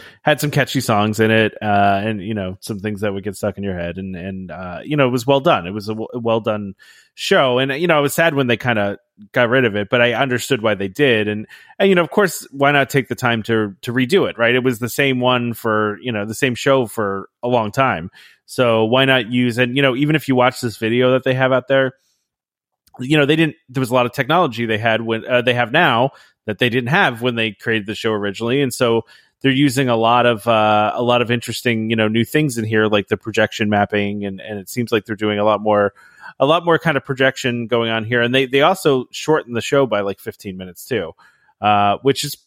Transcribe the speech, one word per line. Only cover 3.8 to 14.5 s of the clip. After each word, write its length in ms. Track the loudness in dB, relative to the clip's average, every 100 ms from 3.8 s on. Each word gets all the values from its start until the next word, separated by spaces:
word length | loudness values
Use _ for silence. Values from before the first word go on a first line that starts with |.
| -6 -8
and, 180 | -10 -10
and, 340 | -10 -10 -12
uh, 300 | -12 -12 -12
you 140 | -4 0
know, 100 | 2
it 20 |
was 160 | 2 2
well 140 | 2
done. 260 | 2 0 -2
It 60 |
was 180 | -8 -8
a 20 |
w-, 160 | -8 -8
a 40 | -6
well 220 | -2 -2
done 340 | -2 -4 -6 -14 -20 -20 _
show, 440 | -8 0 2 4 2
and, 120 | 0 -2
you 80 | 0
know, 120 | 2
I 20 |
was 140 | 2
sad 180 | 2 0
when 120 | 2 0
they 100 | 0
kinda 400 | 0 0 -2 -4 _ _ -6
got 180 | 0 2
rid 160 | 4 2
of 100 | 0
it, 140 | 0
but 100 | 2
I 140 | 2
understood 480 | 2 -2 -2 -2 -2
why 120 | 0
they 140 | -2 -4
did, 400 | 0 2 2 0
and, 180 | -4 -8 -18 -14 0
and, 120 | 2
you 40 |
know, 80 | 4
of 60 | 2
course, 380 | 2 0 -2 -10
why 220 | 0 2
not 160 | 4 2
take 200 | 0 -2
the 60 |
time 280 | -2 -2 -2
to, 340 | 0 0 0 -6
to 100 | -6
redo 340 | -2 2 2 2
it, 80 | 2
right? 160 | 2